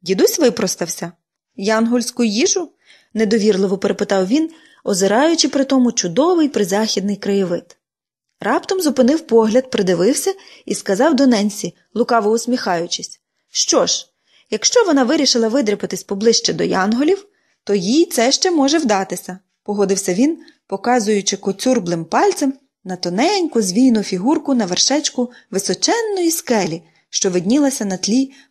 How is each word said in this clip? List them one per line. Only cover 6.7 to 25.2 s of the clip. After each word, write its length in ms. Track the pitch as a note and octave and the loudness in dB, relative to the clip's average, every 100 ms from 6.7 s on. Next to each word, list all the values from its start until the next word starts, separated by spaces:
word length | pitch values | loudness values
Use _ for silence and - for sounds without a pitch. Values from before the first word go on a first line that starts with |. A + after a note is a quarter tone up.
| G3 A3 - G3 G3+ | 0 -2 -2 -4 -4
краєвид. 640 | G3 G3+ F#3 E3+ - - _ _ _ _ _ _ | -2 -2 0 -4 -8 -20 _ _ _ _ _ _
Раптом 420 | G3 C#4 - F#4+ | -2 -2 -2 -2
зупинив 380 | D#4+ B3+ A#3+ D#4+ | -2 2 2 2
погляд, 520 | - A3+ A3 A3+ B3+ | 2 2 4 2 0
придивився 600 | A#3 F#3+ F3 F#3 D4 - F#4+ - - - | -2 0 2 2 0 -2 -6 -10 -20 -8
і 100 | G3+ | -8
сказав 400 | - G3 C#4+ C4+ | -4 0 2 4
до 120 | C#4 | 4
Ненсі, 480 | A3+ G#3 G3+ F3+ - _ | 4 0 -4 -10 -12 _
лукаво 380 | - B3 A#3+ G#3 | -4 2 2 2
усміхаючись: 880 | A3+ A#3 B3 - E3+ F3 - - - _ _ _ | 0 0 -4 -2 -2 -4 -8 -10 -18 _ _ _
"Що 340 | - - D4+ C3 | -6 0 2 2
ж, 240 | - - _ _ _ _ | -2 -8 _ _ _ _
якщо 360 | G#3+ - B4 G#4+ | -4 0 2 4
вона 180 | C#4+ | 4
вирішила 440 | A#3+ D#4 C#4 B3+ A3+ | 2 2 2 2 2
видряпатись 560 | B3 A3 G3+ F#3+ F#3 | 0 0 -2 -4 -8
поближче 500 | - G3+ A3 A3+ - | -8 -2 2 2 0
до 100 | E3 | -2
янголів, 640 | E3+ F3+ F#3+ A#3 D4+ F#4+ - _ _ _ | -2 0 0 0 0 0 -4 _ _ _
то 120 | - G3+ | -4 -2
їй 300 | F3+ C4+ E4+ | 0 2 2
це 260 | - A#3 | 2 0
ще 200 | C#4 F#4+ | 2 0
може 260 | E4+ C4+ E4 | 2 2 2
вдатися", 600 | D4 G3+ F#3+ F3+ - F#3 _ _ | 0 0 -2 -8 -12 -18 _ _
погодився 500 | - G#3 G3 G3 - | -8 -2 0 0 -2
він, 260 | F3+ C#4 E4 - _ _ | 2 2 0 -8 _ _
показуючи 680 | G3 - B3 G#3 G#3 - G3 | -6 0 0 2 0 -2 -4
коцюрблим 680 | G3+ G3 B3+ C4 F3 F3 D#3+ | -6 -2 0 0 0 -4 -2
пальцем 480 | A3 G4+ F#4 C#4 C4+ _ _ | 0 0 0 -2 -4 _ _
на 120 | F#3+ F3+ | -12 -8
тоненьку 680 | F3 F3+ D4 G4+ E4 A#3 | -6 0 0 0 -2 0
звійну 420 | G3 F#3 C4 A3+ | 0 2 4 4
фігурку 500 | G3+ F#3 G#3 E4 - | 0 -2 0 0 0
на 120 | C4 G3 | -2 -2
вершечку 680 | F3+ - C#4 D4+ - | 0 2 2 -2 -4